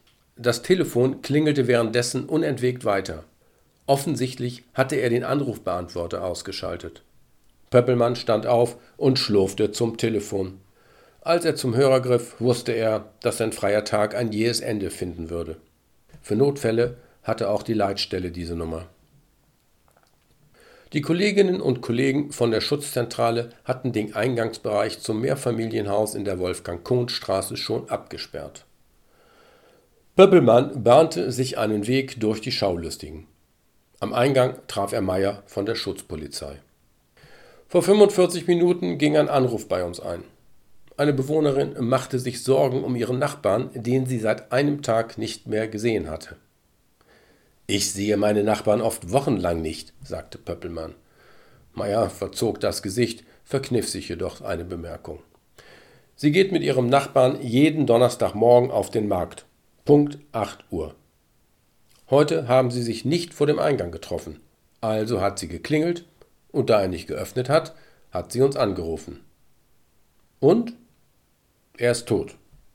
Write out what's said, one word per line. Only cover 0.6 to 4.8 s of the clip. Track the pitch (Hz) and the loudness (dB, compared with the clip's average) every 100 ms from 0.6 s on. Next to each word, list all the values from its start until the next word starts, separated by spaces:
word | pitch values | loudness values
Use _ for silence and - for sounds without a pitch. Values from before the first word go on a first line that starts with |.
Telefon | - 185 160 120 127 - | 0 0 2 2 0 0
klingelte | - 147 151 143 120 | -2 0 2 2 2
währenddessen | 120 113 120 120 127 123 | 2 2 0 -2 -4 -2
unentwegt | 165 156 127 123 123 | -2 0 0 -2 -2
weiter. | 110 98 95 78 - _ _ _ _ _ - | -2 -2 -2 -10 -14 _ _ _ _ _ 0
Offensichtlich | 143 156 131 127 - 123 123 _ | 0 0 -2 -4 -4 -8 -8 _
hatte | - | -2